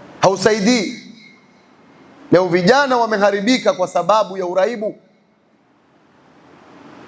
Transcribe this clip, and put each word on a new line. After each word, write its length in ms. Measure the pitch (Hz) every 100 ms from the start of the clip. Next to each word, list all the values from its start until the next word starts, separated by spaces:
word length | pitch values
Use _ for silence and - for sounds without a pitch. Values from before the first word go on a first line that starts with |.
| - -
hausaidii. 760 | 185 190 208 220 196 247 185 - - - - - _ _ _ _ _ - - - -
Leo 160 | 165 185
vijana 500 | 180 180 262 277 247
wameharibika 760 | 226 214 202 202 202 254 208
kwa 140 | 185 180
sababu 500 | 175 175 214 196 190
ya 80 | 180
uraibu. 500 | 180 202 240 208 - _ _ _ _ _ _ _ _ _ _ _ _ _ _ _ - - - - -